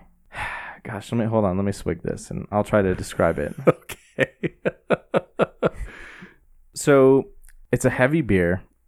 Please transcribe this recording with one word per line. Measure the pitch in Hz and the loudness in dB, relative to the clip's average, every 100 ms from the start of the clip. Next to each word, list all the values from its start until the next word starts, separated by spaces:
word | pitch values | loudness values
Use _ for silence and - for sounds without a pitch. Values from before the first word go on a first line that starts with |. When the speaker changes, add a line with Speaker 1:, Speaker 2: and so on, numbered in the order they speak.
| - _ _ | -20 _ _
Speaker 1:
<sighs> | - - - - - | -12 -12 -12 -16 -16
gosh, | - 104 - | -12 -12 -6
let | 117 | -4
me, | 110 | 0
hold | 110 101 | 0 0
on, | 92 | 0
let | 101 | -2
me | |
swig | 95 - 85 | -4 -6 -6
this | - - - | -6 -8 -10
and | - - | -10 -4
I'll | 104 104 | -2 2
try | 107 | 2
to | 95 | 2
describe | 92 95 - 87 82 | -2 -4 0 0 0
it. | 73 - | -6 -2
Speaker 2:
<laughs> | 135 | 0
Okay. | - - - _ - 131 _ - - | 0 -4 -20 _ -4 -4 _ -10 -6
<laughs> | - - - - _ - - - - _ - - - - - - - _ _ _ _ | -8 -8 -4 -6 _ -6 -4 -4 -6 _ -6 -6 -14 -16 -20 -20 -20 _ _ _ _
Speaker 1:
So, | - - 139 135 135 - - - - - | -4 4 6 8 6 2 -10 -20 -20 -4
it's | 123 127 | 0 0
a | |
heavy | 123 127 160 | 2 2 2
beer. | 117 98 87 92 - _ | 2 2 2 -2 -6 _